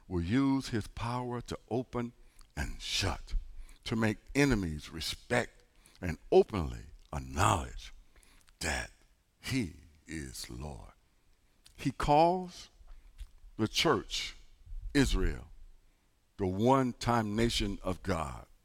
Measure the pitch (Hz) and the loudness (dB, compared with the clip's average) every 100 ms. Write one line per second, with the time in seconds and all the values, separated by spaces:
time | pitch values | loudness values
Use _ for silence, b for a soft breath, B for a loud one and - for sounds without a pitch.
0 | b 90 85 127 139 135 131 113 - - | b -2 2 2 4 2 0 -4 -4 -6
1 | 117 123 123 120 - - - 120 127 120 | -4 -4 -4 -6 -6 -10 -4 -4 -2 -4
2 | 120 - b b b - 73 - - - | -6 -8 b b b -8 -6 -6 -4 0
3 | 90 - - - - - b b - 113 | 0 -2 -4 -4 -4 -12 b b -4 2
4 | 110 107 - 135 143 113 85 76 - 80 | 2 0 -2 2 4 4 0 -4 -8 -8
5 | - - - 120 - - _ b b b | -6 -8 -2 0 0 -6 _ b b b
6 | 90 82 - 180 - 101 71 58 - - | -6 -6 4 4 6 2 -2 -6 -12 -20
7 | - 73 65 71 107 95 64 - - - | -10 -8 -4 4 4 4 0 -10 -14 -18
8 | - - b b b - - 123 117 - | -20 -20 b b b -6 -4 -2 -4 -12
9 | _ _ _ _ - 131 87 - - - | _ _ _ _ -4 -2 -2 -6 -20 -20
10 | - 80 65 - - 62 73 60 - - | -12 -10 -8 -10 -12 -10 -8 -10 -14 -20
11 | _ _ _ _ _ _ - - 143 - | _ _ _ _ _ _ -20 -6 -4 0
12 | 147 147 170 185 180 - - - - - | 4 6 6 4 -4 -12 -18 -20 -20 -20
13 | - - - - - - 110 - 165 107 | -18 -14 -14 -16 -12 -2 0 2 4 4
14 | - - - - - - - - - 143 | 0 -6 -6 -10 -20 -20 -12 -10 0 4
15 | 123 95 90 65 - - - - _ _ | 4 4 2 -2 -8 -18 -20 -20 _ _
16 | _ _ _ - 95 95 117 135 127 - | _ _ _ -2 0 4 6 6 4 0
17 | - 117 107 104 120 - 104 95 92 87 | 2 2 2 2 2 2 -2 -2 -4 -4
18 | - 87 73 60 - - | -2 -2 -2 -8 -16 -20